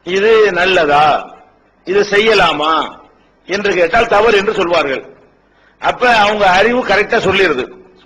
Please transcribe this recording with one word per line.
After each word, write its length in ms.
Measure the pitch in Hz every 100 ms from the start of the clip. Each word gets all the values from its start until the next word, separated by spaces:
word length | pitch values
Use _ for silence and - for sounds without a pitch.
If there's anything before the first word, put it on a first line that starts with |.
"இது 480 | 170 190 214 220 202
நல்லதா, 840 | 175 185 180 151 147 151 117 - - - _ _ _
இது 160 | - 196
செய்யலாமா?" 960 | 202 202 220 208 170 151 151 160 120 - - _ _ _ -
என்று 280 | 196 202
கேட்டால் 320 | 175 165 233 233
தவறு 300 | 208 226 202
என்று 180 | 208
சொல்வார்கள். 640 | 190 175 170 139 127 - - _ _ _ _ _ -
அப்ப 380 | - - 247 226
அவங்க 300 | 208 214 196
அறிவு 400 | 180 220 247 -
கரெக்டா 320 | 196 208 226
சொல்லிருது. 500 | 185 190 185 131 120 - - _